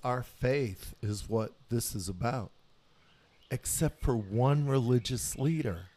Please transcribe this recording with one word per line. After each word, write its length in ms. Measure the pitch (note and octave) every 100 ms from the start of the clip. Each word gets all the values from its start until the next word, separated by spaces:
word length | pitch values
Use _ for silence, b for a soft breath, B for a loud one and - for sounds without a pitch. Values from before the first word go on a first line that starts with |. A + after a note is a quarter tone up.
our 180 | B2+ B2
faith 720 | B2 - B2+ C#3+ A#2 F#2 - -
is 260 | G#2 G#2 -
what 260 | A2 G#2+ - -
this 240 | A#2+ -
is 140 | G#2+ F2+
about." 440 | F2+ A2+ B2 F#2+ - _ _ b b b b b b -
Except 500 | C3 - - D#3 -
for 140 | D3 A#2
one 500 | G2 A2 C3 D3 C#3
religious 720 | C3+ A#2+ B2 - B2 - -
leader. 480 | C#3+ D#3+ B2 E2+ F2+